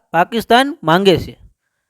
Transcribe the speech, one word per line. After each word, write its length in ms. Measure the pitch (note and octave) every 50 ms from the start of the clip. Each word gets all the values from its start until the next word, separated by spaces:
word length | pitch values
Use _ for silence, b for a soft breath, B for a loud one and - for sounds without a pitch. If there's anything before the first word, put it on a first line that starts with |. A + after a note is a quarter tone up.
| _ _
પાકિસ્તાન 640 | - E3 F3+ - - A3+ G3 - A3+ B3 C4+ C#4+ C#4+ - -
માંગે 340 | D#3 D#3+ F#3 G3+ F#3+ E3 C3+
છે. 200 | G2+ - - _ - - _ _ _ _ _ _ _ _